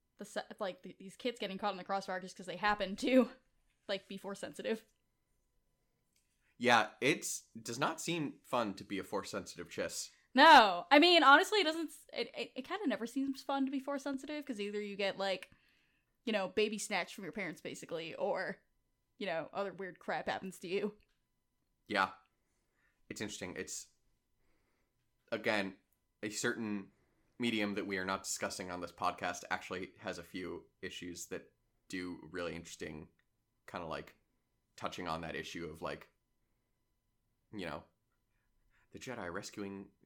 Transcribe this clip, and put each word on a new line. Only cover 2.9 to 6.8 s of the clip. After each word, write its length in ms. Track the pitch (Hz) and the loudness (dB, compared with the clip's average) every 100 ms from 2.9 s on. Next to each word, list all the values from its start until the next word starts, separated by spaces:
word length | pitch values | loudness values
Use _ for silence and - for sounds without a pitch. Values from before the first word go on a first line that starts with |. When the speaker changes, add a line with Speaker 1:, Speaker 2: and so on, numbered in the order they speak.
| 202 | -2
Speaker 1:
to, 320 | 262 254 233 - _ _ | 6 6 6 0 _ _
<laughs> 300 | _ _ - | _ _ -6
like, 200 | 196 - | -6 -6
be 100 | 196 | -12
force 220 | 190 196 | -10 -10
sensitive. 440 | 208 - 208 220 - _ _ _ _ _ _ _ _ _ _ _ _ _ _ _ _ - | -10 -6 -4 -4 -4 _ _ _ _ _ _ _ _ _ _ _ _ _ _ _ _ 0
Speaker 2:
Yeah, 300 | 120 120 | 8 8